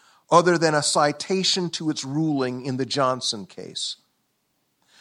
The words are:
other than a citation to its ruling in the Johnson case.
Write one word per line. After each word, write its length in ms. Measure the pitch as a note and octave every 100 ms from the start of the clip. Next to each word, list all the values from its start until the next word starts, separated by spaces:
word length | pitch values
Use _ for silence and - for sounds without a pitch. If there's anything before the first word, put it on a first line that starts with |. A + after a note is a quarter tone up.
| _ _ -
other 260 | E3+ F3 E3+
than 180 | D#3+
a 80 | D3+
citation 840 | C#3 F3 D3 D3 - F#3+ F3+ F#3+ F3
to 220 | - D#3+
its 140 | C3+
ruling 600 | C3+ D3 D#3+ C#3+ B2+ B2
in 120 | C3+ C3
the 100 | B2
Johnson 580 | C#3+ C3 B2+ - A2
case. 520 | - - - - - - _ _ _ _ _ _ _ _ _ _